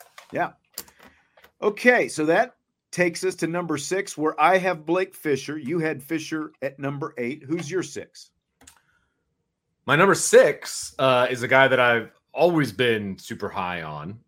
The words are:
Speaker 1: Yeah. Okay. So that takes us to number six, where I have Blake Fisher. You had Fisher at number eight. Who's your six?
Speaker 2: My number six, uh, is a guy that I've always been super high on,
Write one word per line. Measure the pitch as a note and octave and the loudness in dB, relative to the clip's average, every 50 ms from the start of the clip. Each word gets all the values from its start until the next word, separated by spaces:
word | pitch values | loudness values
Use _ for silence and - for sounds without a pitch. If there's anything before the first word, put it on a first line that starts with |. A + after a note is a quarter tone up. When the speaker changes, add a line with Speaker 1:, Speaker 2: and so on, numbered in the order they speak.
| - _ _ - - - | -20 _ _ -20 -18 -10
Speaker 1:
Yeah. | - A#2+ A#2 A2+ - _ _ _ - - - _ _ _ - - _ _ _ _ _ _ _ _ _ - | -6 -6 -6 -6 -8 _ _ _ -18 -18 -18 _ _ _ -20 -20 _ _ _ _ _ _ _ _ _ -4
Okay. | - G#3 G3+ - - B3 B3 A3 D3 | -2 -2 -2 0 2 2 2 2 -2
So | - - D#3 D3+ | -4 -4 -4 0
that | D#3 E3+ G3+ B3 A#3+ _ _ _ _ _ _ _ _ | 0 2 0 0 -2 _ _ _ _ _ _ _ _
takes | - F3 F3+ F3 E3+ - F#3 | -4 -2 -2 -2 -2 -4 -6
us | F#3 F3+ | -6 -6
to | - E3+ | -6 -6
number | D#3+ E3 F3 F3 D#3+ D3+ | -6 -6 -6 -6 -6 -6
six, | C#3+ C#3+ - F3+ G3 G3 - - | -6 -6 -6 -6 -6 -6 -8 -8
where | D3+ D3+ D#3 D#3 | -6 -4 -4 0
I | - D3+ E3+ F#3+ | 2 2 4 4
have | F#3 F3+ F#3+ F3 D#3 D3+ | 4 2 0 -4 -4 -4
Blake | D#3 E3+ F#3 F#3+ F#3+ - | -2 -2 -2 -2 -4 -8
Fisher. | - - D#3 C3+ C#3 - - D3+ | -8 -4 -4 -2 -4 -4 -8 -10
You | D#3 C3+ B2 E3+ E3+ | -8 -6 -6 -4 -2
had | D#3 D#3+ D3 C#3 - | -2 -4 -4 -6 -8
Fisher | - E3 D#3 D#3 - D#3+ D#3 D3+ D3+ _ - | -6 -6 -6 -6 -6 -8 -8 -8 -10 _ -10
at | C3 C#3+ C#3 | -10 -10 -8
number | - C#3 C#3+ C#3+ C#3 - - - | -6 -8 -6 -6 -6 -8 -10 -8
eight. | B2 A#2+ A#2+ D3+ - C3+ | -8 -8 -8 -8 -10 -8
Who's | C3+ D#3+ F3 D#3+ C#3 | -6 -6 -6 -6 -6
your | F3+ F3+ D3+ | -6 -6 -6
six? | - - G#2 F2 _ _ - - _ _ _ _ _ _ _ - - _ _ _ _ _ _ _ _ _ _ _ _ _ _ _ _ _ _ _ _ _ _ - | -6 -10 -14 -14 _ _ -20 -20 _ _ _ _ _ _ _ -20 -20 _ _ _ _ _ _ _ _ _ _ _ _ _ _ _ _ _ _ _ _ _ _ 0
Speaker 2:
My | B2 C#3 | 2 4
number | D3+ F#3+ G3 E3 | 6 6 6 4
six, | D#3 - - G#3+ B3 G#3+ D3+ C#3 - - - - - - - - - | 2 2 6 8 8 8 8 4 -2 -8 -14 -12 -12 -12 -10 -4 0
uh, | C3+ C3+ B2+ B2 B2 A#2+ | 2 4 4 4 4 2
is | B2+ A#2 A#2+ | 0 -2 0
a | |
guy | A#2+ C3 C3 C3+ | 4 6 6 6
that | C3 C3 B2+ | 6 6 4
I've | B2 A#2+ A#2 A2+ A2 - _ _ _ _ - | 4 4 2 2 -2 -6 _ _ _ _ -2
always | C3+ D#3+ F3+ E3+ D#3+ C#3 A2+ | 2 2 4 4 2 0 0
been | G2 - B2+ A#2+ A2+ G#2+ G2+ G2 F#2 | 0 0 2 2 2 0 -2 -6 -10
super | - - - A#2 E2+ G2+ F#2 | -10 -12 -14 -12 -10 -10 -8
high | - G2+ F#2 F2+ F2+ F2 | -6 -6 -6 -6 -6 -8
on, | D#2+ D#2 D2+ D2 D2+ F2+ G#2+ A#2 _ | -8 -10 -10 -12 -12 -14 -14 -16 _